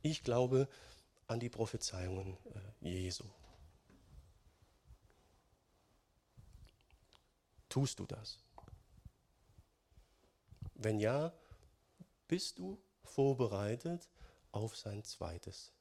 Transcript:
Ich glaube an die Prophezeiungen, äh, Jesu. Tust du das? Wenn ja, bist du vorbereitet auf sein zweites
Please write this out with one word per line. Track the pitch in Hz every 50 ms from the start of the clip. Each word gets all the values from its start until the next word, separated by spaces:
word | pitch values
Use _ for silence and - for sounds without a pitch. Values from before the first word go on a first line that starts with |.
Ich | - 151 156 - -
glaube | - 120 123 127 127 131 131 139 139 - - - - - - _ _ _ _ _
an | - 117 117
die | 117 107
Prophezeiungen, | - - 113 107 - - - - - 90 90 92 95 95 95 95 92 - - - 110 104 95 101 - _
äh, | -
Jesu. | 85 90 92 92 92 87 - - 101 - - - - - - - - - - _ _ - - - - - - - - - - _ - _ _ - _ _ _ _ - - _ _ - - _ _ _ _ _ _ _ _ _ _ _ _ _ _ _ _ _ _ _ _ _ _ _ _ - - - - - - - - _ _ _ - - - _ - - _ _ _ _ _ _ _ - - _
Tust | - 135 139 131 - -
du | 101
das? | - - 107 110 - - - _ _ _ - - - - - - _ - - _ - _ _ _ _ _ _ _ _ - - - _ _ _ _ _ _ - - _ _ _ _ _ _ _ _ _ - - - - -
Wenn | - 117 110 107 107
ja, | 104 110 127 143 156 170 170 - - - - - - - _ _ _ _ _ _ - _ _ _ _
bist | _ 165 185 - - - -
du | 175 190 196 - _ _ _ _ -
vorbereitet | - - - 135 139 135 120 127 107 104 98 104 104 113 127 - 170 175 170 - - _ - - - - - _ -
auf | - 107 107 110 -
sein | - - 107 101 101 110
zweites | - - - - 85 85 85 - 90 87 - - - _ _